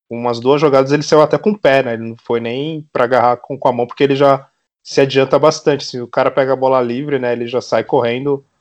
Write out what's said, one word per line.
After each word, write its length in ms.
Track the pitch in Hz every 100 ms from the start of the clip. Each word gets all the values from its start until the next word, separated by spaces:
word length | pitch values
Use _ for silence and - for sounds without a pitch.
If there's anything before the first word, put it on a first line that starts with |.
| _
umas 300 | 117 120 117
duas 220 | 123 147
jogadas 320 | 151 135 135
ele 100 | 147
saiu 180 | 147 156
até 140 | 151 147
com 140 | 214
o 80 | 208
pé, 240 | 147 135
né? 120 | 127
Ele 160 | 113 113
não 60 | 113
foi 220 | - 117
nem 460 | 117 123 151 156 156
pra 120 | -
agarrar 320 | 123 127 117 123
com, 200 | - 135
com 100 | 139
a 40 |
mão, 140 | 120 123
porque 180 | -
ele 100 | 139
já 340 | 135 143 135 - _ _ _
se 180 | - -
adianta 360 | 139 131 135 143
bastante, 440 | 151 151 - 139
assim, 160 | - 127
o 60 | 120
cara 240 | - 131
pega 220 | - 135
a 40 | 131
bola 240 | 131 131
livre, 380 | 123 120 147 139
né? 140 | 123
Ele 140 | 120 120
já 120 | 120
sai 220 | - 117
correndo 600 | 113 143 117 120 143 139 - _